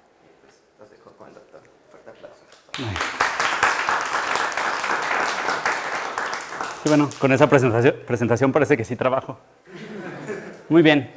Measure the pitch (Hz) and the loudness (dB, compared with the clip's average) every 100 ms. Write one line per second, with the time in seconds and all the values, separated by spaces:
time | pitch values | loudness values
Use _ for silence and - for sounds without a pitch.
0 | _ _ _ _ _ _ _ _ 107 - | _ _ _ _ _ _ _ _ -20 -20
1 | - - - - - - - _ _ - | -20 -20 -20 -20 -20 -20 -20 _ _ -20
2 | 113 - - - _ - _ - 117 95 | -20 -20 -20 -20 _ -20 _ -10 -6 -6
3 | - - - - - - - - - - | -4 -2 -2 -2 -4 0 0 0 -2 -2
4 | - - - - - - - - - - | -4 -4 -4 -4 -4 -4 -4 -4 -4 -4
5 | - - - - - - - - - - | -4 -2 -2 -4 -4 -4 -4 -4 -6 -6
6 | - - - - - - - - 151 147 | -6 -6 -8 -8 -10 -10 -10 -4 2 4
7 | 143 - 135 135 147 139 123 113 131 - | 2 2 2 6 6 6 4 4 2 2
8 | - 120 117 117 135 143 139 131 110 117 | -2 -2 0 2 2 4 4 2 0 -4
9 | 127 127 - 120 _ _ - 185 - 214 | -2 -2 -4 -12 _ _ -20 -18 -16 -14
10 | - - - - - - - 160 156 143 | -14 -12 -12 -12 -14 -16 4 6 8 6
11 | 117 | 2